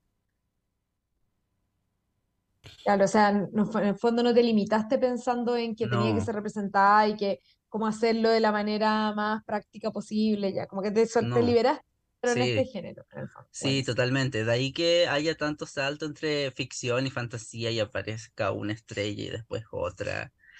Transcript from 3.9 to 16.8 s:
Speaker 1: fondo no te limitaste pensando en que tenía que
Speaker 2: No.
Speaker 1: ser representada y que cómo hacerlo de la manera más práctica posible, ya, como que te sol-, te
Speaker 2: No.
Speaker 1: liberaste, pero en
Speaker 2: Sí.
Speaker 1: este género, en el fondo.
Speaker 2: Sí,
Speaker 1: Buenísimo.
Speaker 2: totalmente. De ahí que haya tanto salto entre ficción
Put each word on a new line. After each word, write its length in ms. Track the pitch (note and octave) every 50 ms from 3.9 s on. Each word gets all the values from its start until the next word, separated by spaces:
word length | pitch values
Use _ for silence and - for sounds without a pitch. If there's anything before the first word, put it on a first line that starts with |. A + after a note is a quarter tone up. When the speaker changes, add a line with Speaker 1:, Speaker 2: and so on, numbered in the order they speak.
| G3 -
Speaker 1:
fondo 240 | - A#3 A#3 A#3
no 100 | A#3+ A#3+ A3+
te 80 | A#3+
limitaste 560 | A#3+ A#3 A3 G#3 G3+ G#3+ G#3+ A3 G#3+ - C#4 A#3
pensando 580 | B3 B3 B3 A#3+ - B3+ A#3+ A#3+ A#3+ G#3+ A#3+
en 200 | A#3+ A#3 A#3 A3
que 100 | - A#3
tenía 280 | - - - G#3+ A3 G#3+
que 60 | G#3+
Speaker 2:
No. 20 |
Speaker 1:
ser 120 | G#3+ A#3 G#3+
representada 720 | G#3 G3+ G#3+ - G#3+ G3+ G3 G3+ G3 G3 G3+ G#3 G#3+ G#3+ G#3
y 80 | G#3
que 240 | G#3+ G#3 G3+ F#3 - _ _ _ _ _ _
cómo 180 | - G#3 A3
hacerlo 440 | A3 G#3+ - A#3 A3+ A3+ A3+ A3 A3+
de 100 | A3+ A3+
la 120 | A3 G#3+
manera 600 | G#3 G#3 G#3 G#3+ G#3+ G#3 G#3+ G#3+ G#3+ G#3+ G#3+ G#3+ G#3
más 300 | G#3 G#3 G#3+ G#3+ A3 -
práctica 460 | - G#3+ G#3 - _ - G#3 - G#3+
posible, 600 | G3+ G#3 G3 - A3 G#3+ A3 A3 G#3+ G3+ G3+ G3
ya, 140 | - - -
como 160 | - - G3
que 80 | F#3+ G#3
te 160 | G3 A3 A3+
sol-, 240 | A3+ - A#3+ A3+ A3+
te 120 | A#3 A#3+
Speaker 2:
No. 0 |
Speaker 1:
liberaste, 420 | A#3+ A#3+ A#3+ A#3 A3+ C4 D#4 - - _ _ _ _ _ _ _
pero 120 | - B3
en 100 | A#3+ A#3+
Speaker 2:
Sí. 0 |
Speaker 1:
este 220 | B3 - A#2 G#2+ -
género, 400 | - - - - - - - - _
en 80 | - -
el 80 | - -
fondo. 200 | - - - _
Speaker 2:
Sí, 320 | - - - C#3 C3+ C3+
Speaker 1:
Buenísimo. 20 | B2+
Speaker 2:
totalmente. 600 | - A#2 A#2 B2+ B2 C3 C#3 C3+ B2+ B2+ A2 A2
De 80 | A#2
ahí 200 | A#2 B2 C3+ C3+
que 360 | C3+ - E3+ E3+ E3+ F3 F3 C3
haya 280 | C#3+ C#3+ D3+ D#3+ D#3
tanto 300 | - D3+ D3+ D3+ - D#3+
salto 400 | - - C#3+ C3+ C#3 D3 D3+ D#3+
entre 440 | D3+ C#3+ - D#3+ D#3 D3 D3 C#3+ C3+
ficción 540 | - - C3 B2 - -